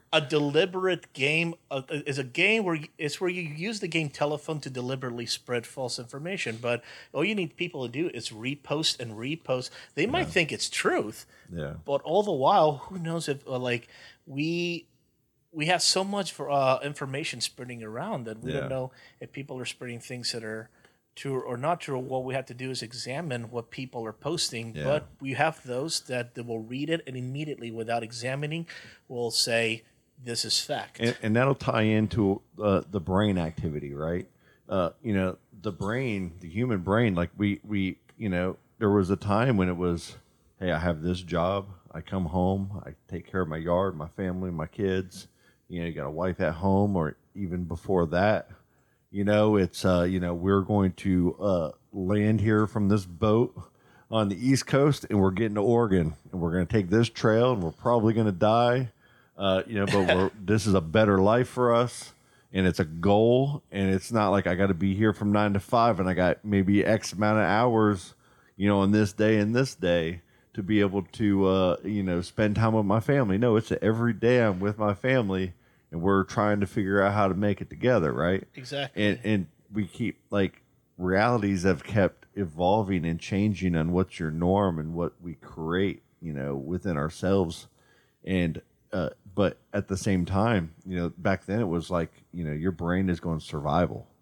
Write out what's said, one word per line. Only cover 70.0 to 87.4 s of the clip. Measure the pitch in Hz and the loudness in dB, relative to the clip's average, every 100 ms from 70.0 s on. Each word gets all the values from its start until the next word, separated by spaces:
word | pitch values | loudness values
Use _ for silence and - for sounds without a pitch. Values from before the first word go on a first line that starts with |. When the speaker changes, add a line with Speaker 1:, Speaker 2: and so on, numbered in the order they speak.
| 82 87 - _ _ | 0 -6 -14 _ _
Speaker 1:
to | - | -8
be | 95 107 | 0 2
able | 101 98 87 | 2 0 -4
to, | - 107 98 95 | -2 2 4 4
uh, | 95 90 - | 4 2 0
you | 87 104 | -2 -2
know, | 92 87 | 0 -2
spend | 90 - 107 101 | -2 0 0 2
time | 113 | 2
with | 110 101 | 4 2
my | 110 | 2
family." | - 143 110 98 | 2 2 2 2
No, | 123 110 | 4 2
it's | - | 2
a, | - | 0
every | 101 110 117 | 0 2 0
day | 101 113 123 | 2 4 4
I'm | 110 90 | 4 2
with | 101 107 | -2 0
my | 104 | -2
family, | 95 127 131 104 95 92 - _ _ _ | 0 0 2 2 0 -2 -6 _ _ _
and | 85 | -2
we're | 90 98 | 4 4
trying | 95 - 104 104 | 4 2 2 2
to | 98 | 0
figure | 117 95 101 | -2 2 4
out | 98 | 4
how | 104 98 | 4 2
to | 90 | 2
make | 101 98 | 0 0
it | 82 | -6
together, | 73 120 120 78 | -2 2 2 2
right? | 62 85 95 - - | 0 0 0 -4 -16
Speaker 2:
Exactly. | 127 139 139 - 104 | -10 -8 -6 -2 0
Speaker 1:
And, | - | 0
and | 104 104 85 _ _ | 0 0 -2 _ _
we | 104 95 | -6 -6
keep, | - 110 - _ | -4 -6 -6 _
like, | 101 95 - _ _ _ - | 0 0 -2 _ _ _ -6
realities | 90 95 117 120 101 95 | 0 4 4 2 0 2
have | 92 78 | 2 0
kept | - 110 90 - - | 0 2 2 0 -12
evolving | - 90 76 90 107 98 92 82 | -6 -6 0 2 2 2 0 0
and | 82 | -4
changing | - 98 107 90 92 82 | -2 0 0 0 0 0
on | 80 | 2
what's | 87 95 - | 0 0 -4
your | 80 | -6
norm | 80 87 98 98 82 | 0 2 2 2 0
and | 78 85 | -4 -4
what | 85 - | -6 -6
we | 87 78 | -14 -14
create, | - - 80 90 98 - _ _ | -16 -10 -4 0 0 -4 _ _
you | 85 | -10
know, | 71 71 69 | -6 -6 -6
within | 67 90 101 76 | -6 -6 -4 -2
ourselves. | 78 - 92 98 | -4 -4 0 2